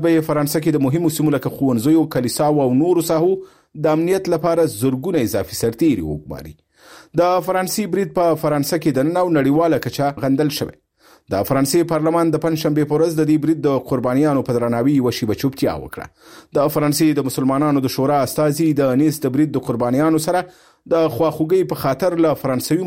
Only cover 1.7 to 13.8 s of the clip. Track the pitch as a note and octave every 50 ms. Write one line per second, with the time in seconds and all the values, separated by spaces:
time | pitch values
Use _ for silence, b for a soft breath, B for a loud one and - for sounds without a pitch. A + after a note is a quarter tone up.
1.7 | A#2+ A2+ A2+ D3 D#3+ E3 D3+ D#3 - C#3 B2 A#2 - - D3+ D3+ D3 D3 C3+ B2+
2.7 | B2+ C3+ D#3+ F3+ F3+ E3+ D#3 D#3+ E3 D#3 E3 F#3 F#3+ F#3+ B B B B B B
3.7 | B D3+ D3+ D#3 D#3 D#3 E3+ F3 F#3+ F#3+ F#3+ F3 F3 D#3 E3+ E3+ E3+ E3+ E3 C3
4.7 | G#2+ G2+ B2 C3+ B2+ C3 C#3 G3 E3+ D3+ A#2 G#2+ A2 G2+ F#2+ - - - A#2 A#2
5.7 | A2+ - E3+ D#3 A#2+ F2+ D#2+ D#2 D2+ D2+ - - D2+ C#2 D2 D2+ D2+ _ _ _
6.7 | B B B B B B B B B D#3+ F3 F3+ F#3 F3+ E3 F#3 F#3 F#3 F#3 E3+
7.7 | - - G#3 F3 F3+ F#3+ G3 D#3 D3+ F#3 F3 E3 D#3 D3+ E3 D3+ D3 D3 C#3 -
8.7 | F3+ D#3 - D#3+ B2+ C3 C#3 D#3+ F3 F3+ F3+ F3 E3 D3 C3+ C3+ C#3+ D#3+ E3+ E3
9.7 | D3 A#2 - B2 - - C#3+ C#3+ C#3+ - C#3 C3+ C3+ C#3 D3+ D3 D3 - - -
10.7 | - _ _ _ _ b b b b b b b G2 G2 G2+ - C3+ C3+ C#3 C3+
11.7 | - E3+ D#3+ D#3+ D#3+ D3+ D3+ E3 E3 E3+ E3+ E3 D#3 D#3 E3+ E3 D#3+ D#3 D#3 D#3
12.7 | D3 D3+ D3 D3 D3+ D3+ E3 E3+ D#3+ D#3 D#3 D3 D#3 D#3 C#3+ D#3 E3 D3+ C3+ D3
13.7 | C3+ B2+